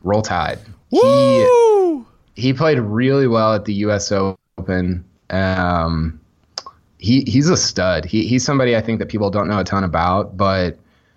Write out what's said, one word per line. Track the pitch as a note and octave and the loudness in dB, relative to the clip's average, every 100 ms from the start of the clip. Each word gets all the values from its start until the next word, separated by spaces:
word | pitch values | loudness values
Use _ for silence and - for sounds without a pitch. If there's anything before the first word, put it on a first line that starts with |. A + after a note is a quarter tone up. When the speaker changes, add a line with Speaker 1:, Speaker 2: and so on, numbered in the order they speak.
Speaker 1:
Roll | F2 G#2 | -2 -2
Tide. | G#2+ F2 D2+ - - - - | 0 -4 -4 -6 -14 -20 -4
He | D#4+ | 2
Speaker 2:
Woo! | B4+ C#5 C#5 C5 B4+ A#4+ A#4 G#4 F#4 D4 A3+ _ _ - | 4 4 4 4 4 6 6 4 2 -2 -8 _ _ -4
Speaker 1:
he | B2+ | -2
played | C3+ D#3+ C#3+ | 0 2 0
really | G#2 G#2+ C3 C#3 C3 | 0 0 0 2 2
well | A2+ A2 | 2 2
at | G#2+ G#2+ | 0 -2
the | G2+ | -4
U | G#2 | 0
S | G#2 - | -2 -2
Open. | G2+ F#2+ F#2+ _ - F#2+ F#2 F2+ F2 - _ - | -2 -2 -6 _ -12 -4 -2 -2 -4 -8 _ -8
Um, | F#2 F#2+ F#2 F2+ F2 E2 E2 D#2+ D#2+ _ _ _ - - _ _ _ | -2 -2 -2 -2 0 -2 -2 -4 -6 _ _ _ -18 -18 _ _ _
he, | G2 C3 C3 | 0 0 2
he's | A2+ D3+ | 2 2
a | F3+ | 2
stud. | - - F2+ E2+ F2+ | -2 -2 -2 -2 -2
He, | A2 F#2 | -2 0
he's | B2+ B2+ | -2 0
somebody | C#3 B2+ A2+ | 0 2 0
I | |
think | A2+ A2 | -2 -4
that | G2 | -4
people | G#2+ G2+ | -4 -2
don't | G2+ F#2 | -2 -2
know | G#2 | -4
a | F2+ | -2
ton | G2 | -2
about, | F#2+ E2 F2 F2+ - F#2 | -2 -2 0 -2 -4 -2
but, | G2 F#2+ F2+ - _ _ _ | -2 0 -2 -6 _ _ _